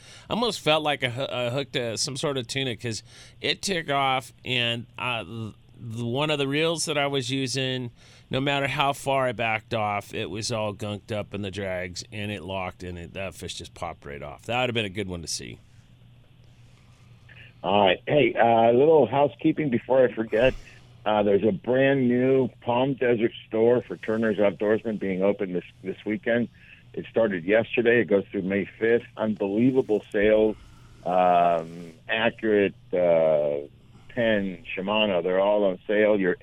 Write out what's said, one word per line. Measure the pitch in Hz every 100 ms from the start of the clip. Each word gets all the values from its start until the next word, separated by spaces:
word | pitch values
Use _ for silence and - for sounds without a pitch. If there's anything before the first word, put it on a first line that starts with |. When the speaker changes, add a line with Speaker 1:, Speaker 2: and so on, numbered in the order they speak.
| - - -
Speaker 1:
I |
almost | 196 240 -
felt | - 156
like | 151 139
I | 131
hoo-, | 117 135
I | 120 120
hooked | 131 139 143
a, | 120 104
some | - 127
sort | 156 135
of | 113
tuna, | 139 135 110
'cause | 123 107 - - - -
it | 131 151
took | - 180 143
off, | 139 135 131 131 -
and, | - 127 120 117 113 -
uh, | 123 120 90 113 110 - - -
the, | 117 113
one | 120 127 151
of | 151
the | 139
reels | 143 165 165 160
that | 147
I | 143
was | 139 120
using, | 135 131 127 131 127 123 - - - -
no | 131
matter | 139 139 139
how | 135 139
far | 143 - 135 127
I |
backed | 110 117 110 -
off, | 117 104 104 -
it | - 98
was | 95 110
all | 113 107
gunked | 104 104 104 -
up | 107 101
in | 104
the | 101
drags, | 92 98 92 92 90 -
and | 107 104
it | 104
locked, | 82 95 92 -
and | 90 87
it, | 85
that | 90 95
fish | - 87 -
just | 85
popped | - 87 76 71
right | 71
off. | 71 73 -
That | 117
would | 127
have |
been | 113 104
a |
good | 90 98
one | 87
to | 80
see. | - 60 58 - - - - - - - _ - - - - - - - - - - - -
Speaker 2:
All | 85 101
right. | 98 90 -
Hey, | 147 120
uh, | - 117 113 117
a |
little | 120 147 160 117
housekeeping | 135 143 - 160 156 151
before | 117 - 131
I | 123
forget. | 107 113 110 127 - - - - -
Uh, | - 107
there's | 104 101
a | 107
brand | 95 - 127 135 135 127
new | 123 131 131 127 -
Palm | - 120 135
Desert | 139 127 120 113 - -
store | 110 113 123
for | - 87
Turner's | - 110 113 98
Outdoorsman | 101 92 104 110 113 104
being | 98 92
open | 98 104 101
this, | 90 - -
this | 92 90
weekend. | - 107 - 117 113 - - - -
It | - 85
started | - 113 92
yesterday. | 82 107 113 - 117 120
It | 90
goes | 98 95
through | 85
May | 92 98 87 -
fifth. | 113 117 - -
Unbelievable | 110 104 101 101 127 131 113 104 -
sales. | 107 104 107 107 104 - - - - -
Um, | 92 90 87 87 85 82 85 85 80 -
Accurate, | 110 117 - 113 104 98 - -
uh, | 90 90 82 80 78 73 73 71 - - - -
Penn, | - 117 107 98 87 - -
Shimano, | 95 107 107 90
they're | 87 92
all | 98 104
on | 101 92 -
sale. | 104 107 104
Your | 92 90